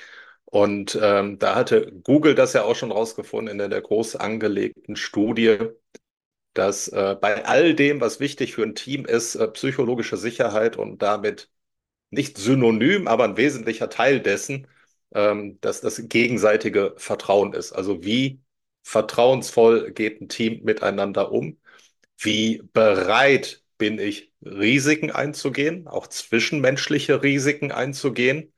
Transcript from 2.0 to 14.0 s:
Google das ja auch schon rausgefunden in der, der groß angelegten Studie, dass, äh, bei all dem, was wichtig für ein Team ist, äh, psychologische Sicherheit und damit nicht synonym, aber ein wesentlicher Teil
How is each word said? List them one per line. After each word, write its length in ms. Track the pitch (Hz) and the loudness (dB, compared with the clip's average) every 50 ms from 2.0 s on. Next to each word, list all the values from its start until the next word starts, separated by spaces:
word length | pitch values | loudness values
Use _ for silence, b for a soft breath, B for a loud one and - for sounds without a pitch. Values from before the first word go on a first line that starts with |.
| - | 0
Google 300 | - 139 147 143 151 131 | 2 4 6 6 6 6
das 180 | 131 131 117 - | 6 4 4 4
ja 100 | 123 - | 0 2
auch 120 | 117 117 | 2 -2
schon 160 | - 131 113 | -2 -2 -4
rausgefunden 600 | 98 107 113 113 - - 104 - - 110 113 107 | -2 -2 -2 -2 -6 -12 -12 -8 -8 -8 -6 -6
in 60 | 101 101 | -6 -6
der, 100 | 101 98 | -4 -4
der 120 | 104 101 | -4 -6
groß 340 | - - 104 110 113 113 - | -2 -2 0 0 0 -2 -6
angelegten 800 | - - 104 110 113 110 104 101 101 104 107 - - - - 104 | -6 -6 -4 -4 -2 -2 -2 -2 -2 -2 -4 -6 -10 -14 -12 -10
Studie, 640 | - - - - 104 214 226 226 233 226 220 214 196 226 226 - _ _ _ _ - _ _ _ _ _ _ _ _ _ _ - | -10 -10 -6 -2 0 0 0 2 2 4 4 4 4 0 -8 -8 _ _ _ _ -20 _ _ _ _ _ _ _ _ _ _ -2
dass, 340 | - 95 101 98 - - - | 0 0 0 0 -4 -8 -6
äh, 280 | 101 101 98 98 98 - | -4 -2 -2 -2 -2 0
bei 260 | 101 104 104 101 - | 0 0 0 0 -2
all 280 | - 120 135 170 165 156 | 2 2 4 4 4 4
dem, 240 | - 143 143 147 139 | 4 4 2 2 0
was 180 | 120 107 - - | -2 -4 -2 -4
wichtig 340 | 139 135 - - 131 - - | -6 -6 -4 -4 -6 -4 -2
für 100 | 120 107 | -4 -4
ein 100 | 107 107 | -4 -4
Team 300 | - - 131 143 139 - | -10 -10 -8 -8 -8 -2
ist, 300 | - 117 117 117 - - | 0 0 0 0 -2 -2
äh, 120 | 110 110 107 | -2 -2 -2
psychologische 680 | - - - 135 131 - 123 117 127 117 110 - 110 92 | -2 -4 -4 -4 -2 0 0 0 0 -4 -4 -6 -6 -6
Sicherheit 600 | 98 120 117 - 123 110 101 107 113 117 113 110 | -6 -6 -2 -2 -2 0 0 0 0 0 -2 -4
und 240 | 104 104 101 98 | -8 -8 -6 -4
damit 480 | 104 101 104 101 101 104 101 - - _ _ _ _ _ _ _ _ _ _ _ _ - | -2 -2 -2 0 -2 -4 -6 -6 -16 _ _ _ _ _ _ _ _ _ _ _ _ -8
nicht 260 | - 131 123 - - - | -4 -4 -4 -4 -6 -4
synonym, 720 | 98 120 135 135 120 113 113 107 120 160 196 101 87 - | 0 2 2 4 4 4 4 4 2 2 2 2 2 0
aber 160 | 113 120 117 | 2 2 2
ein 140 | 101 95 107 | 2 2 2
wesentlicher 520 | 131 147 131 120 110 113 110 - 117 - | 0 0 0 -2 -6 -6 -4 -4 -6 -8
Teil 300 | - - | -2 0